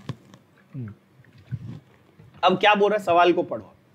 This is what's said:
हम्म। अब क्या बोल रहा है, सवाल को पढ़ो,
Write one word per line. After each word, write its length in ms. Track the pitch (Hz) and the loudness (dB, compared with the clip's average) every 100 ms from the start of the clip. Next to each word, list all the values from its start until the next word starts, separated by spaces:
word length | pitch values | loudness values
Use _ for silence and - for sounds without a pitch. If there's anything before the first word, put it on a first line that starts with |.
| - - _ - _ _ _ | -16 -16 _ -20 _ _ _
हम्म। 200 | 135 110 101 _ _ _ - - - - - _ _ _ _ - - | -16 -16 -18 _ _ _ -20 -16 -16 -14 -20 _ _ _ _ -20 -2
अब 140 | 180 185 | -2 2
क्या 180 | 208 208 | 2 2
बोल 160 | 202 | 2
रहा 80 | 208 | 0
है, 60 | 196 | 0
सवाल 280 | 170 175 | 2 4
को 100 | 175 | 2
पढ़ो, 300 | 160 120 101 _ _ | -2 -8 -14 _ _